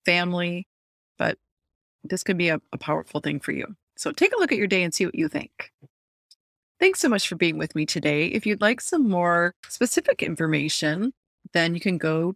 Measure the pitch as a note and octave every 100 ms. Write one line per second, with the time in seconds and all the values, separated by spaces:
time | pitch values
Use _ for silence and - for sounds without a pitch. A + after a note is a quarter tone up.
0 | - F3 F3 F3 F3 F3 - _ _ _
1 | _ - - - _ _ _ _ _ _
2 | - F#3 - F#3 E3+ D#3 - - - D#3
3 | - D3 D3 D3 - C#3+ - G3+ _ -
4 | - D4 F#4+ A#4+ E4 A3 G3+ F#3+ F3 -
5 | F#3 - D#3+ - - - - _ - _
6 | _ _ _ _ _ _ _ _ F#4+ F#4+
7 | D4 G#3 - E3 E3+ D#3 D#3+ D#3 D#3 E3
8 | D3+ D3 E3+ A3 G#3 G#3 G#3 A#3 - E4+
9 | A#3+ F3+ F3 E3+ F3 - - - B3 -
10 | - - - D#3+ D#3+ D3+ D3+ - D#3 E3
11 | A#3 - _ _ - F3 E3 E3+ G3+ F3
12 | D#3+ D#3+ E3+